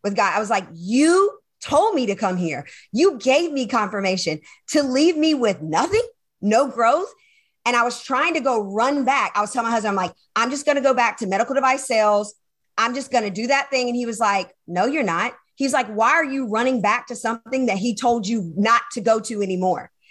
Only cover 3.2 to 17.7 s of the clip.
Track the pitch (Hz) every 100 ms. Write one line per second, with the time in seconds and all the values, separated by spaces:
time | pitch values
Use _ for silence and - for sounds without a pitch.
3.2 | 254 277 349 277 226 240 202 202 196 185
4.2 | 165 151 - - - 302 277 254 320 311
5.2 | 311 294 226 185 156 160 359 427 480 _
6.2 | _ _ 202 220 277 233 233 302 403 -
7.2 | _ _ _ _ 240 240 240 240 - 262
8.2 | 339 320 262 233 202 202 254 285 254 269
9.2 | 202 208 208 254 226 226 208 196 180 -
10.2 | _ 214 240 285 294 277 262 254 233 -
11.2 | 202 196 240 269 262 269 - 220 214 208
12.2 | 208 - _ _ _ - 233 254 254 247
13.2 | 208 190 240 277 269 262 247 240 233 214
14.2 | 220 196 180 _ - 175 226 302 208 165
15.2 | 233 - _ _ 269 269 214 214 226 320
16.2 | 302 269 240 214 254 254 202 240 - 233
17.2 | 226 233 226 262 247